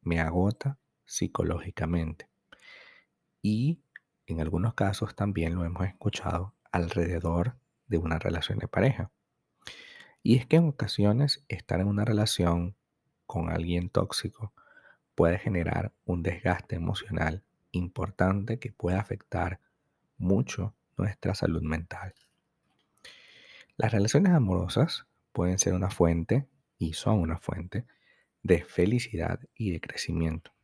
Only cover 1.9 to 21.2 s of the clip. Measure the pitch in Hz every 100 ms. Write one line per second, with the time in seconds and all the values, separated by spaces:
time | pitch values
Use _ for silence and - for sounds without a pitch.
1.9 | 85 80 80 - _ _ - - - -
2.9 | - _ _ _ _ 104 107 135 165 _
3.9 | - _ _ - 82 78 85 110 - 98
4.9 | 98 104 - 101 95 82 87 85 90 92
5.9 | - 101 - - 73 92 _ _ - 85
6.9 | - 85 87 82 85 101 - _ _ _
7.9 | 85 82 82 - 82 - 101 - - 117
8.9 | - 98 _ _ _ _ _ - - -
9.9 | - - _ - 123 - 160 165 - 107
10.9 | - 104 113 143 - _ - - 90 98
11.9 | 101 104 107 110 - 87 85 87 - _
12.9 | _ _ _ _ - 82 82 85 87 87
13.9 | - 92 - - - 104 _ _ - -
14.9 | _ _ - 85 90 - 90 85 85 90
15.9 | _ - 87 80 80 90 90 - 87 85
16.9 | 98 - - 80 92 _ _ _ 90 90
17.9 | - 90 - 95 98 104 117 107 - 87
18.9 | 92 - 98 - - 87 87 _ _ _
19.9 | _ _ _ 90 98 127 - 107 - _
20.9 | - 104 -